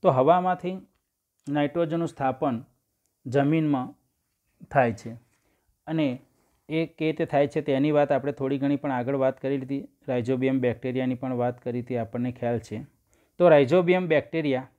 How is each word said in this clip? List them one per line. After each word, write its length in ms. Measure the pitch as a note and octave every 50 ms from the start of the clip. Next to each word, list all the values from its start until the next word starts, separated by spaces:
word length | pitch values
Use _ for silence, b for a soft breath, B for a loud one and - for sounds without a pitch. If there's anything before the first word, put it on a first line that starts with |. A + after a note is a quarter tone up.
| -
તો 80 | F#3
હવામાંથી 640 | C#3 B2+ C3 D3 E3+ F3+ F3+ F#3 F3+ F3+ - F3+ F#3 F#3 F#3+ _ _ _ _ _ _ _ _ _ _ _ _
નાઇટ્રોજનનું 640 | C3+ C#3+ D3 D3 C#3+ D3 E3+ E3+ D#3 E3 E3+ E3+ D#3+
સ્થાપન 460 | - - C#3 C3 B2+ - E3 D3 A#2+ A2+ - _ _ _ _ _ _ _ _ _ _ _ _
જમીનમાં 640 | C3 A#2 C#3+ C#3 C#3+ D#3 D#3+ D#3 D3+ C#3+ C3 B2+ - - _ _ _ _ _ _ _ _ _ _ _ _ _ - _
થાય 240 | - C#3+ B2+ A#2+ A2+
છે 180 | - - A#2 A2+ A#2+ _ _ _ _ _ _ _ _ _ _ _ _ _
અને 180 | - D#3+ D#3+ D3+ C3+ B2 B2+ _ _ _ _ _ _ _ _ _ -
એ 120 | D3+ D#3+ E3 D3+ _
કે 120 | - D#3 D#3 D#3
તે 120 | D3+ E3+
થાય 220 | - - C#3+ C#3+
છે 140 | C#3 - D#3+
તેની 300 | C#3+ - C3+ C3+ C#3+ D3+
વાત 200 | D3 D3 C#3+ C#3
આપણે 220 | C#3+ C3+ C#3 C#3+ C#3+
થોડી 260 | - C3+ C3 C#3 C3+
ઘણી 180 | C3+ C#3 C#3+
પણ 160 | C#3 - D3 C3
આગળ 220 | B2 B2 C3+ C#3
વાત 200 | C3+ C3 C3 C3 -
કરી 180 | - C3+ C#3
લીધી, 260 | C#3 C3 B2+ C#3 C#3 - - _ _ _
રાઇઝોબિયમ 540 | - B2+ B2 A#2+ A#2+ C3 B2+ C3 C3 C3 C3+
બેક્ટેરિયાની 580 | B2 B2 A2+ A#2 - B2+ B2 C3 B2+ B2+ B2+ A#2+
પણ 160 | - C3 C3
વાત 220 | A#2+ A#2+ B2 B2 -
કરી 220 | _ B2 A#2 B2
હતી, 160 | A#2+ - C3
આપણને 340 | A#2+ A2+ A2 - A#2+ A#2+ B2+
ખ્યાલ 280 | B2 - - A#2 A#2+ A#2
છે. 200 | A2 - G#2+ A2 C#3 - _ _ _ _ _ _ _ _ _ _
તો 100 | F3 F3
રાઇઝોબિયમ 580 | D#3 C#3+ C#3 A#2+ D#3 F#3 F3+ E3+ F3+ F#3 F#3
બેક્ટેરિયા 640 | E3 D#3 C#3+ C3+ - - D#3+ D3+ D3 C3 B2+ C3+ - _